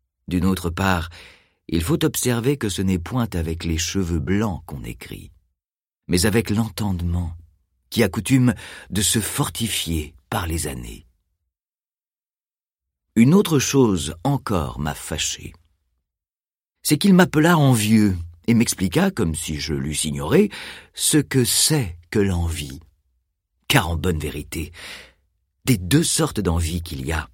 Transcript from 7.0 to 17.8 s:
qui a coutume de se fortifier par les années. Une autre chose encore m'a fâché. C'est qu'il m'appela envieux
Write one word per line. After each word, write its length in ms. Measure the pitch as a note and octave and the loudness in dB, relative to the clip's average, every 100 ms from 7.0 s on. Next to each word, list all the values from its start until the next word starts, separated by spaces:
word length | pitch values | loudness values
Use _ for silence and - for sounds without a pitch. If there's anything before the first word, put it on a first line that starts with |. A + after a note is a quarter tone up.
| F2 F2 E2+ - - _ _ _ _ | -2 -2 -4 -10 -18 _ _ _ _
qui 140 | A#2 | 0
a 60 | G2+ | 0
coutume 440 | A2+ G2+ C3 B2 - - - - | 0 2 4 4 0 -6 -20 -8
de 120 | F#2+ | -2
se 180 | G2 A#2 | 0 0
fortifier 960 | - - C#3+ - A2+ - - E2 - - _ | -2 -4 -4 -4 -4 -4 -4 -4 -6 -14 _
par 180 | A#2 E2+ | -4 -4
les 200 | E2 C#2+ | -4 -6
années. 380 | B1+ A#1 - - _ _ _ _ _ _ _ _ _ _ _ _ _ _ _ _ _ _ _ _ - | -8 -12 -16 -20 _ _ _ _ _ _ _ _ _ _ _ _ _ _ _ _ _ _ _ _ 2
Une 160 | B2 | 6
autre 260 | F#3+ G3+ D3 | 6 4 0
chose 560 | - C#3 A#2 F2+ D2 - | 2 4 4 2 -2 -4
encore 560 | C#3 C3+ - F#2 C2+ B1+ | -2 -2 -2 -2 -2 -4
m'a 160 | D2+ - | -6 -6
fâché. 580 | - D#2 - - - - _ _ _ _ _ _ _ _ _ _ _ _ | -8 -6 -6 -8 -14 -18 _ _ _ _ _ _ _ _ _ _ _ _
C'est 140 | - D3+ | -2 2
qu'il 160 | G3+ | 6
m'appela 440 | F#3 F3+ D#3 E3 E3+ | 6 6 4 4 6
envieux 580 | C#3 A#2 | 6 4